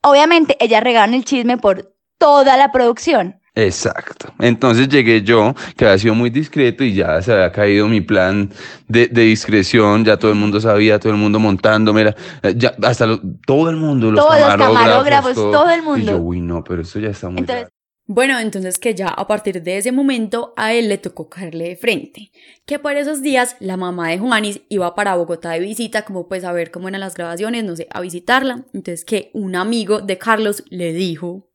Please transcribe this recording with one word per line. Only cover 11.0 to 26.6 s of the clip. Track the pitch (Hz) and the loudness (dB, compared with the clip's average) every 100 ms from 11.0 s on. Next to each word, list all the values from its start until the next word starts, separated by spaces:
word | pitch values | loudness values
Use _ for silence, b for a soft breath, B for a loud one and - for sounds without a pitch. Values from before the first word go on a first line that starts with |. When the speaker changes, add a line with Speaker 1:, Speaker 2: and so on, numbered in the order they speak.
| 110 | 0
Speaker 2:
el | 104 | 0
mundo | 104 107 | 0 2
montándome, | 110 95 110 107 107 107 | 2 2 2 2 2 4
la, | 107 104 B B 101 113 | 2 0 B B -2 0
ya | 120 - | -2 0
hasta | 110 120 110 | -2 0 0
lo, | 107 98 - - | -2 -6 -10 -2
todo | 135 165 | 0 0
el | 160 | -2
mundo, | 156 135 113 | -2 0 2
los | 107 | 4
Speaker 1:
Todos | 302 320 | 4 4
los | - | 4
Speaker 2:
camarógrafos, | 101 - 233 | 2 4 4
Speaker 1:
camarógrafos, | 233 220 285 - 262 | 4 4 4 2 2
Speaker 2:
todo. | 247 208 | -2 2
Speaker 1:
todo | 208 339 | 4 4
el | 339 | 2
mundo. | 320 277 202 | 0 -2 -2
Speaker 2:
Y | |
yo, | 196 | -2
"Uy, | 85 87 | -4 -6
no, | 87 85 | -6 -8
pero | - 90 | -6 -8
esto | 85 107 | -8 -8
ya | 107 | -8
está | 98 92 | -8 -10
muy | 90 | -8
Speaker 1:
Entonces | 262 247 | -6 -6
Speaker 2:
raro". | - _ _ _ - | -8 _ _ _ -6
Speaker 3:
Bueno, | 208 269 254 | -2 0 -2
entonces | 220 202 185 180 | -4 -6 -8 -4
que | 240 | -4
ya | 180 185 | -4 -6
a | - 196 | -6 -4
partir | 214 208 185 | -4 -4 -6
de | 170 190 | -6 -4
ese | 208 | -2
momento | 254 277 254 220 233 233 - | 0 0 -2 -4 -6 -8 -6
a | 220 | -2
él | 233 220 | 0 0
le | 196 | -4
tocó | 180 - 160 | -8 -14 -18
caerle | 175 185 165 170 | -14 -12 -10 -10
de | 180 | -6
frente. | 233 196 - - 208 b b b - | -4 -4 -8 -20 -20 b b b -12
Que | 285 | -8
por | 294 285 | -4 -4
esos | 294 302 | -4 -4
días | 277 254 247 - | -2 -2 -2 -6
la | 190 185 | -10 -8
mamá | 180 180 165 | -8 -6 -6
de | 170 | -4
Juanis | 240 226 208 202 _ | -2 -2 -2 -10 _
iba | 202 175 175 | -4 -4 -4
para | 202 | -2
Bogotá | 180 170 165 175 | -2 -4 -8 -8
de | 165 | -6
visita, | 190 220 226 220 | -6 -8 -6 -6
como | 208 190 175 | -8 -12 -10
pues | 190 | -10
a | 180 | -6
ver | 175 | -6